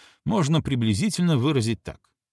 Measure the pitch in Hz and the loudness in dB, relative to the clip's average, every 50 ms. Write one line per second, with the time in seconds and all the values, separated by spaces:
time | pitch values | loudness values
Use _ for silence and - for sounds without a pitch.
0 | - - _ _ - - - 202 135 139 160 156 - 139 135 120 117 110 101 98 | -20 -20 _ _ -6 -2 0 0 2 2 2 0 0 -2 -2 0 0 0 0 0
1 | 208 214 - - 180 175 156 120 120 160 151 127 104 113 110 - - - - - | 0 -2 -2 0 0 2 2 2 2 0 0 0 0 -2 -4 -6 -8 -14 -16 -16
2 | _ _ _ _ _ _ | _ _ _ _ _ _